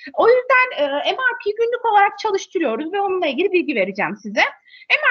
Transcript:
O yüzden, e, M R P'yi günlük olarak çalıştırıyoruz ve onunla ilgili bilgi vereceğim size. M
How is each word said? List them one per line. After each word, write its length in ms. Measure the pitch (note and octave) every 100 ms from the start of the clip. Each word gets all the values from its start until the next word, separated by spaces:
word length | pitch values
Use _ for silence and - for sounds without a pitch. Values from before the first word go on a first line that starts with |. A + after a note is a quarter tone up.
| -
O 140 | - G4
yüzden, 560 | B4+ B4 B4+ B4+ -
e, 40 | C#4+
M 300 | C#4+ D#4 G4
R 200 | B4+ A#4
P'yi 120 | G#4 G#4+
günlük 300 | A#4 A#4+ A#4
olarak 340 | G#4 G4+ G#4
çalıştırıyoruz 760 | G#4+ G4 - F#4 D4+ A3+ D#4
ve 80 | G4
onunla 260 | G4 F#4+ E4
ilgili 240 | B3 F#4
bilgi 240 | F4+ C#4 A#3+
vereceğim 400 | F#3+ G3 E3+ G#3
size. 260 | G#3+ A3 G4+ - _ - -
M 140 | C#5+ D5